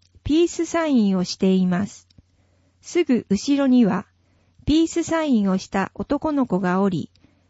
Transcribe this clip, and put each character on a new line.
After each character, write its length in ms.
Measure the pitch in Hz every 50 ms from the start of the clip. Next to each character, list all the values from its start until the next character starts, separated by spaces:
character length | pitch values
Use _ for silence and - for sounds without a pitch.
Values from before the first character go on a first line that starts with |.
| _ _ _ _ _
ピ 200 | - 294 330 349
ー 40 | 330
ス 180 | - - 330
サ 200 | - - 339 320
イ 220 | 302 269 233 208 196
ン 100 | 190 180
を 60 | 180
し 120 | - -
て 180 | - 196 190 190
い 120 | 185 185
ま 200 | 180 180 180 202
す。 200 | - - - _ _ _ - _ _ _ _ _ _ _ _ _ _ _ _
す 200 | _ - - 359
ぐ 220 | 330 - 247 214 - -
後 340 | 196 208 - 277 285 277 277
ろ 20 |
に 200 | 262 254 247 233
は、 200 | 180 180 202 - - _ _ _ _ _ _ _ _ _ - -
ピ 180 | - 294 320 330
ー 20 | 320
ス 160 | - 330 311
サ 200 | - 330 330 311
イ 160 | 294 247 214
ン 100 | 202 196
を 60 | 185
し 120 | 190 - -
た 220 | - 190 190 - -
男 380 | - 202 - 285 285 - 320
の 140 | 294 277 254
子 140 | - 180 190
が 220 | 202 180 180 190
お 60 | 202 196
り、 200 | 180 143 - - _ _ _ _ _ _ _